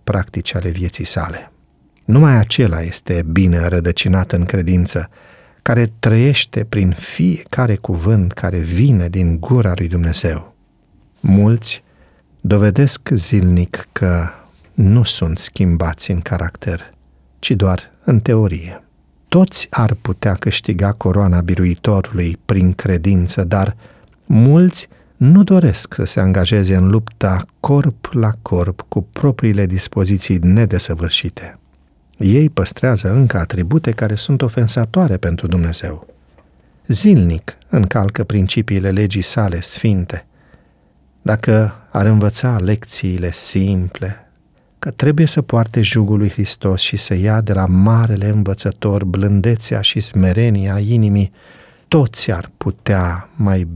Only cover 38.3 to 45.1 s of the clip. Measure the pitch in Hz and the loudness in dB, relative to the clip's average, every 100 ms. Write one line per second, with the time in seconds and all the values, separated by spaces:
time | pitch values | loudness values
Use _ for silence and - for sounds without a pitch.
38.3 | 104 95 - 107 98 95 95 104 98 90 | 0 0 -2 -2 -2 0 0 0 -2 -2
39.3 | - 104 87 - - 113 98 90 87 - | -2 -2 -2 -6 -4 0 0 -2 -8 -14
40.3 | _ _ _ _ _ _ _ _ _ - | _ _ _ _ _ _ _ _ _ -4
41.3 | 107 - 110 107 - _ - 101 107 104 | -2 2 2 2 -4 _ 0 2 4 2
42.3 | - 127 113 92 107 - - 95 92 87 | 0 -2 -2 0 -2 -4 -8 -4 -4 -6
43.3 | - - 95 98 92 90 - 95 104 _ | -6 -4 -2 0 0 -4 -6 -10 -10 _
44.3 | _ _ _ _ - - - 135 | _ _ _ _ -14 -12 -2 0